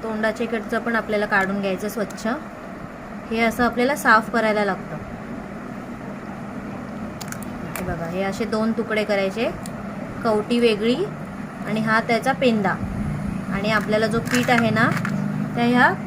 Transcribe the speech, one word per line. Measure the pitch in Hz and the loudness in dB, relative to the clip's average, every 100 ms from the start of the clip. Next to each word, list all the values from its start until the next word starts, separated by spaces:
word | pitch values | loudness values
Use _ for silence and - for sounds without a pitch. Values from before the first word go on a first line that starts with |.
तोंडाचे | 226 214 220 220 226 | -4 0 0 0 -2
गटचं | 226 208 233 | -2 -2 -2
पण | 226 226 | 0 -2
आपल्याला | 214 214 208 | 0 0 2
काढून | 208 190 202 | 2 2 0
घ्यायचं | 196 185 208 | 0 -2 -2
स्वच्छ. | 214 196 - 220 285 214 - - - - - - - - | -4 -4 -2 -4 -4 -6 -12 -12 -12 -12 -12 -12 -12 -4
हे | 226 | 2
असं | 226 220 | 2 4
आपल्याला | 240 233 247 294 | 0 4 2 4
साफ | 269 220 220 | 6 6 6
करायला | 233 220 208 202 | 2 2 4 2
लागतं. | 185 - 156 - - - - - - - - - - - - - - - - - - - - - - - - - - 165 - | 0 -4 -8 -8 -10 -10 -10 -10 -10 -10 -10 -10 -10 -10 -10 -10 -10 -8 -8 -8 -8 -8 -8 -8 -8 -8 -8 -8 -8 -8 -6
हे | |
बघा, | 185 170 165 | -4 -4 -4
हे | 180 | -2
असे | 196 196 214 | -2 -2 -2
दोन | 220 220 | 0 0
तुकडे | 220 220 214 | 0 0 0
करायचे, | 208 202 190 202 262 - - - - - - - | 2 2 0 0 -2 -2 -8 -8 -8 -8 -8 -2
कवटी | 233 214 208 240 | 2 2 2 4
वेगळी | 233 208 220 269 415 - - - - - - | 4 4 2 2 0 -4 -10 -10 -10 -8 -4
आणि | 214 | 0
हा | 220 220 | 2 2
त्याचा | 226 233 262 | 4 2 2
पेंदा. | - 254 220 190 156 - - - - - - - | 4 4 4 2 0 -2 -2 -2 -2 -4 -4 -4
आणि | 196 208 | -2 2
आपल्याला | 214 202 214 220 | 0 2 2 2
जो | 226 | 2
पीठ | 226 247 240 | 2 0 4
आहे | 240 226 | 4 4
ना, | 214 247 - - - - - - 233 | 4 4 2 0 0 0 -2 -2 2
त्या | 240 | 4
ह्या | 247 285 381 | 6 6 4